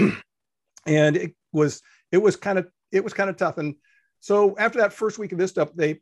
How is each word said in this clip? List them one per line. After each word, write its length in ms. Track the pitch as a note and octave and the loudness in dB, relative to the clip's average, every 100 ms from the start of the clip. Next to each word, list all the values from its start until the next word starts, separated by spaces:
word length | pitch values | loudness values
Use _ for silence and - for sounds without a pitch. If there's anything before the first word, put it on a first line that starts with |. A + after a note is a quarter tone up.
| G3 - - _ _ _ _ _ D#3+ | 0 0 -14 _ _ _ _ _ 0
And 300 | D3+ D3+ E3+ | 2 4 2
it 200 | E3 - _ | -4 -12 _
was, 280 | D#3 D3 - _ _ - | 0 0 -2 _ _ 0
it 80 | F3+ | 2
was 180 | G#3 - | 2 0
kind 220 | G3+ F#3+ | -2 -4
of, 100 | - _ - | -4 _ -4
it 140 | F#3+ | -4
was 100 | G3+ | -2
kind 160 | - G3 | -4 -4
of 60 | - | -2
tough. 220 | F3 - | -4 -4
And 180 | D3+ C#3+ _ _ _ _ | -8 -8 _ _ _ _
so 360 | - G3+ G3+ G3+ | -2 2 2 2
after 220 | A3+ A#3+ | -2 0
that 120 | G#3 | 0
first 260 | - A3 A3 | 0 -6 -6
week 140 | G3+ | -8
of 60 | F3 | -4
this 120 | F#3 | -4
stuff, 200 | F#3 D3+ | -2 -4
they, 260 | E3+ D#3 D3+ | -2 -4 -4